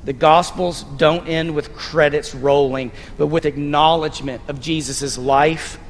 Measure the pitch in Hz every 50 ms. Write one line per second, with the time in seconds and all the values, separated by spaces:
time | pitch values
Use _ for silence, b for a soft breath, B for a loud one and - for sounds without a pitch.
0 | - - 135 120 143 156 156 175 180 - - 170 185 175 170 - - - 143 135
1 | 160 151 160 175 165 160 160 160 160 165 156 147 135 - - - - - - 165
2 | 151 147 143 151 143 - - 131 127 139 139 143 143 131 131 131 127 120 B B
3 | B B B - 151 147 156 165 160 151 135 143 147 147 147 147 156 160 165 165
4 | 156 156 - - 135 143 127 113 - - 147 139 120 156 160 160 143 123 139 -
5 | 139 139 120 127 127 135 135 139 147 156 165 156 - - - - - -